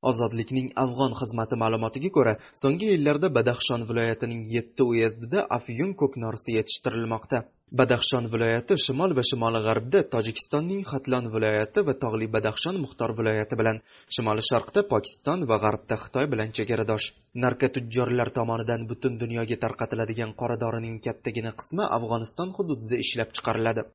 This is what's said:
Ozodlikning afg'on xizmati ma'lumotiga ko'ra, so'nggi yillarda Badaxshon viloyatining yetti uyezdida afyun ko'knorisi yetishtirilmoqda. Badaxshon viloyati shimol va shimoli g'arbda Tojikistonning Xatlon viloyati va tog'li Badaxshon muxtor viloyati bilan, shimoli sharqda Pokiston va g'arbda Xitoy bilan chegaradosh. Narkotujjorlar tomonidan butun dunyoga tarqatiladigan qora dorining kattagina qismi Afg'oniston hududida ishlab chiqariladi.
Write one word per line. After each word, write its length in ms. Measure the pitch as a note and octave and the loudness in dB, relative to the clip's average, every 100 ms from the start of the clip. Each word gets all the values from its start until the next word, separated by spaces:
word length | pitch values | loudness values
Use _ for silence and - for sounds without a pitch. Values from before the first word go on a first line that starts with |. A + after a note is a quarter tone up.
| A#2 | 0
Ozodlikning 580 | A#2 B2 A#2 A2 C3 B2+ - | 2 0 0 -2 -2 -2 -2
afg'on 300 | C3 B2 C3+ B2+ | -2 2 0 0
xizmati 360 | B2 A#2 A2 A#2 | -4 -4 -2 0
ma'lumotiga 480 | A2+ A2+ A2 C3+ - - | 0 2 -2 -4 0 4
ko'ra, 160 | A#2 G#2+ - - | 4 2 -6 -2
so'nggi 260 | C#3 D#3+ G#3+ | 0 2 2
yillarda 360 | F#3 C#3+ D3 F3+ B2+ | 4 4 2 2 2
Badaxshon 440 | A#2 A#2+ - A#2+ A2+ | 2 2 0 -2 -2
viloyatining 520 | A#2 A2+ A2+ A#2 A#2 A2 A#2 | 0 0 0 -2 -6 -4 -4
yetti 260 | A2+ - B2+ | -4 2 4
uyezdida 480 | A#2 A2+ A2 A#2 F#3 - B2 | 4 2 0 -4 -2 0 -2
afyun 340 | - A#2 F#3 F#3+ | -2 -4 -4 0
ko'knorisi 480 | C#3 C3+ A2+ G#2+ - A2 | 0 0 -6 -6 0 0
yetishtirilmoqda. 840 | G#2+ - B2+ A2+ A2+ A2+ - C3 - _ _ B2+ | 0 -2 -2 -2 -2 -4 -2 -4 -4 _ _ 2
Badaxshon 460 | B2+ B2 - B2+ A#2 | 4 4 4 0 0
viloyati 420 | A2+ A2+ A#2 A#2 F#3+ - | 2 2 2 2 0 2
shimol 260 | C3 F#3 C#3 | 2 2 2
va 60 | A#2+ | 2
shimoli 300 | B2 A2+ A2+ G#2+ | 2 2 2 2
g'arbda 340 | A2+ A2+ G3 - | 2 4 2 4
Tojikistonning 680 | A#2+ A2+ A2 - D3 E3 G3 G3 | 0 0 -4 -2 -2 0 -4 -4
Xatlon 400 | C#3 C3+ B2+ A#2 A2 | -6 0 0 0 0
viloyati 500 | A2 G#2+ G#2+ - F3 | 2 2 2 2 2
va 60 | B2+ | 2
tog'li 260 | B2 A2 A2 A2 | 0 0 0 0
Badaxshon 460 | A2 A2 E3 F#3 | 0 -2 -2 -2
muxtor 300 | C#3 - A2+ A2 | -4 -2 -4 0
viloyati 360 | A2 G#2+ G#2+ A#2 | 2 2 0 0
bilan, 160 | A2+ A2 - - - - | 0 0 -8 -20 -6 -2
shimoli 280 | A2 G#2+ A2 | 0 0 2
sharqda 320 | A#2+ - G3+ G3+ | 0 2 0 2
Pokiston 480 | A2+ - - - E3+ C#3+ | 0 0 -6 -2 -2 2
va 80 | A2 | 2
g'arbda 320 | G#2+ G#2 - A2 | 2 0 -4 -6
Xitoy 240 | - B2+ D3 | -4 -2 0
bilan 160 | A#2+ G#2+ A2+ | 0 -2 -4
chegaradosh. 500 | A2 A2+ A2 G#2+ - - _ B2 | -2 0 0 -2 -2 -10 _ 0
Narkotujjorlar 840 | B2 B2 C3 C3 A#2 A#2 A#2+ B2 A#2 A#2+ | 0 2 0 0 -2 0 2 2 0 0
tomonidan 460 | A#2 A2+ A2+ A#2 A2+ | 0 -2 0 -2 -2
butun 240 | A#2+ C3 A#2 | -2 -2 -2
dunyoga 360 | A#2 A#2 A2+ A#2 | -4 -2 -2 -2
tarqatiladigan 680 | A2+ - A#2 A2+ A2 A2+ A2+ - | -2 -4 -4 -2 -2 -2 -6 -4
qora 180 | A#2+ A#2 | -4 -2
dorining 380 | A2+ A2+ A2+ A2+ A#2+ | -2 -2 -6 -6 -6
kattagina 460 | - - A#2 A2+ - | -6 -6 -4 -6 -8
qismi 260 | - E3 G#3+ A#2 | -6 -2 0 0
Afg'oniston 520 | A2+ A2+ A2+ - F3+ F#3+ | 0 -4 -4 -8 -8 -4
hududida 400 | F3+ C3 A2 A#2+ A2+ | -4 -4 -2 -2 0
ishlab 240 | A#2+ A2 - | -2 -4 -4
chiqariladi. 460 | - A2 A2+ A2+ G#2 | -2 0 0 0 -4